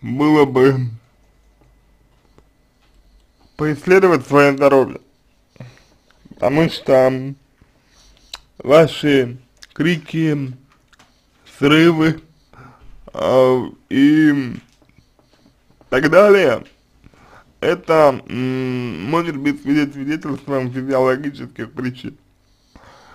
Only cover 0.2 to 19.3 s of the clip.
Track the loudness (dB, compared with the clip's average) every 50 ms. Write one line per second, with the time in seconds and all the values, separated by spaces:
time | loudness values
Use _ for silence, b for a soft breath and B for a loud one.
0.2 | 0 2 4 4 4 4 4 2 4 4 2 0 -4 -8 -10 -14 _ _ _ _
1.2 | _ _ _ _ _ _ _ _ _ _ _ _ _ _ _ _ _ _ _ _
2.2 | _ _ _ _ _ _ _ _ _ _ _ _ _ _ _ _ _ _ _ _
3.2 | _ _ _ _ _ _ _ -6 -4 -4 -4 -4 0 2 2 4 4 4 2 2
4.2 | 0 2 2 4 4 4 2 2 2 4 4 4 2 2 -4 -16 _ _ _ _
5.2 | _ _ _ _ _ _ _ -20 b b b b b b b b _ _ _ _
6.2 | _ -20 -10 -6 -4 -2 0 0 0 0 -2 -6 -2 0 2 2 2 2 0 -4
7.2 | -8 -12 -14 _ _ _ _ _ _ _ _ _ _ _ _ _ _ _ _ _
8.2 | _ _ -20 -20 _ _ _ -12 -2 2 4 4 4 2 0 -4 -2 0 0 0
9.2 | 0 -2 -6 -14 _ _ _ _ -20 _ _ -4 -2 -2 -2 -4 -6 -10 -6 -4
10.2 | -4 -2 -4 -4 -6 -10 -12 -16 _ _ _ _ _ _ _ _ _ _ _ _
11.2 | _ _ _ _ _ _ -8 -2 0 2 4 4 4 4 2 2 0 -2 -2 -4
12.2 | -10 _ _ _ _ _ b b b b b b b b b b -20 -16 -10 -6
13.2 | -2 0 2 2 4 2 2 0 -2 -6 -12 _ _ -4 0 2 2 4 4 4
14.2 | 2 2 0 -2 -4 -8 -12 -16 -18 _ _ _ _ _ _ _ _ _ _ _
15.2 | _ _ _ _ _ _ _ _ _ _ _ _ _ -6 -4 -2 0 2 4 4
16.2 | 6 6 6 4 4 0 -2 -4 -8 -14 _ _ _ _ _ _ _ b b b
17.2 | b b b b b b _ -6 -4 -4 -4 -4 -2 0 2 4 4 4 2 0
18.2 | -8 -12 -8 -6 -6 -6 -6 -6 -6 -6 -8 -8 -8 -10 -10 -10 -8 -4 -4 -4
19.2 | -4 -4